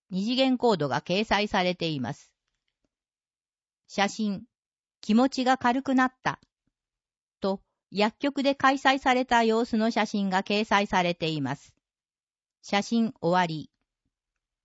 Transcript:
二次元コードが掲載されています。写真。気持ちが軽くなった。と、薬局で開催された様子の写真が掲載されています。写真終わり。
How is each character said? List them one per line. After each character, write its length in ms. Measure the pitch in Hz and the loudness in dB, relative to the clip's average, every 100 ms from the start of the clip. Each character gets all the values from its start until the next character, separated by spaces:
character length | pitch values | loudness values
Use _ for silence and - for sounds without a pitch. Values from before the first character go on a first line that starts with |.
| _ | _
二 140 | 185 | -6
次 120 | 208 254 | -2 0
元 220 | 262 247 | 0 2
コ 140 | 240 | 2
ー 40 | 185 | 0
ド 120 | 147 | 0
が 120 | 127 | -4
掲 220 | - 190 | -2 -4
載 240 | 220 202 208 | 0 -2 0
さ 140 | 202 | -2
れ 120 | 180 | -2
て 140 | 175 165 | -2 -4
い 120 | 147 | -4
ま 140 | 123 | -6
す。 180 | - _ _ _ _ _ _ _ _ _ _ _ _ _ _ _ _ _ | -10 _ _ _ _ _ _ _ _ _ _ _ _ _ _ _ _ _
写 200 | - 196 | -2 -2
真。 360 | - 214 190 - _ _ _ _ _ | -2 -4 -6 -10 _ _ _ _ _
気 140 | - | 0
持 140 | 220 269 | 4 4
ち 160 | - | 2
が 120 | 247 262 | 0 2
軽 240 | 240 262 | 0 0
く 120 | 269 | 0
な 120 | 262 262 | 2 0
っ 60 | - | -2
た。 180 | 151 - _ _ _ _ _ _ _ _ _ _ | -6 -8 _ _ _ _ _ _ _ _ _ _
と、 200 | 196 196 _ _ _ | -4 -4 _ _ _
薬 280 | 190 214 - | -2 -2 0
局 240 | 285 277 | -4 0
で 120 | 277 | -2
開 220 | 277 269 277 | 2 0 2
催 220 | 269 269 | 2 2
さ 160 | 269 | 2
れ 100 | 254 | 0
た 200 | 254 233 | 2 2
様 200 | 226 220 | 4 2
子 120 | 240 220 | 0 0
の 140 | 226 | 0
写 160 | 226 214 | 0 -2
真 220 | 208 196 | -2 -2
が 140 | 185 | -2
掲 220 | - 208 | 0 -2
載 220 | 214 202 202 | 2 2 2
さ 160 | 185 | 0
れ 120 | 175 | 0
て 140 | 175 160 | -2 -4
い 120 | 156 | -2
ま 160 | 131 143 | -4 -6
す。 180 | - _ _ _ _ _ _ _ _ _ | -12 _ _ _ _ _ _ _ _ _
写 200 | - 202 | -4 -4
真 320 | - 233 226 - | 0 0 -2 -2
終 100 | 165 | 0
わ 140 | 180 175 | 2 0
り。 240 | 156 - _ _ _ _ _ _ _ _ _ | -4 -12 _ _ _ _ _ _ _ _ _